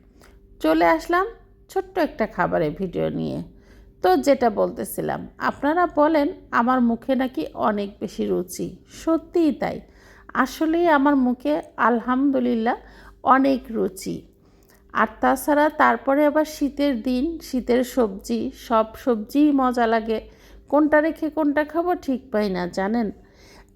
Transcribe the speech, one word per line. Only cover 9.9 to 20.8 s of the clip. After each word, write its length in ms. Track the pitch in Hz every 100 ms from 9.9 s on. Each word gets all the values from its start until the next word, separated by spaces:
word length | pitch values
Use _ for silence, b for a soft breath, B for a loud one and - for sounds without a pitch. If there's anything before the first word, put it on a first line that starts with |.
| B B B B
আসলেই 540 | - 262 - 320 330 349
আমার 280 | 285 285 277
মুখে 460 | 247 247 285 302 - -
আলহামদুলিল্লাহ 1000 | 226 240 226 254 285 262 247 233 220 381 B B B B
অনেক 400 | - 262 269 262 -
রুচি। 520 | 220 196 - - 165 - _ b b b b b
আর 140 | - 220 -
তাছাড়া 480 | 254 262 - 294 302
তারপরে 560 | 302 247 233 - 277 294
আবার 200 | 294 302
শীতের 560 | - 285 - 285 240
দিন, 380 | 254 254 311 320
শীতের 440 | - 247 233 247
সবজি, 680 | 247 262 220 196 - 233 240 -
সব 300 | - 226 220 -
সবজিই 560 | 269 226 214 277 302
মজা 360 | 277 254 247 226
লাগে। 340 | 226 220 214 - b b b -
কোনটা 320 | 285